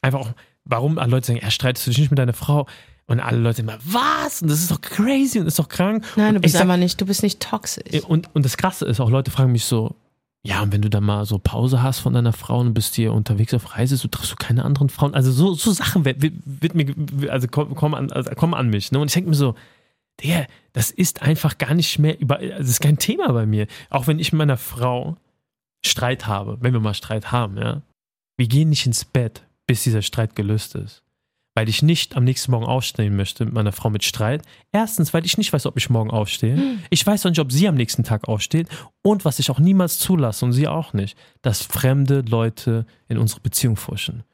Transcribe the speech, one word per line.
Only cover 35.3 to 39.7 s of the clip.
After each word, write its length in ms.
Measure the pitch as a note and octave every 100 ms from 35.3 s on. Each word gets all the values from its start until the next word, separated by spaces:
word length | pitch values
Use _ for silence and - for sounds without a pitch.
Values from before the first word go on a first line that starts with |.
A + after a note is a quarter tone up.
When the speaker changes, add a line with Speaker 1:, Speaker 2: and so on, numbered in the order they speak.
| -
Speaker 1:
nicht 140 | G#3+
weiß, 140 | D3 C3+
ob 100 | -
ich 120 | -
morgen 220 | A#2 A2
aufstehe. 460 | A2+ G#2 - A2 C#3
Speaker 2:
Hm. 240 | C#4 A#3 E3
Speaker 1:
Ich 160 | E3+ -
weiß 180 | G3+ F#3
auch 40 |
nicht, 80 | E3+
ob 140 | C#3+
sie 160 | B2+ G3
am 80 | D3
nächsten 260 | A#2 -
Tag 240 | A2+ A2 -
aufsteht. 420 | A2 - D#3+ E3 - - _
Und 220 | F#3+ G#3
was 140 | D#3+ B2+
ich 120 | C#3+
auch 100 | C3
niemals 400 | E3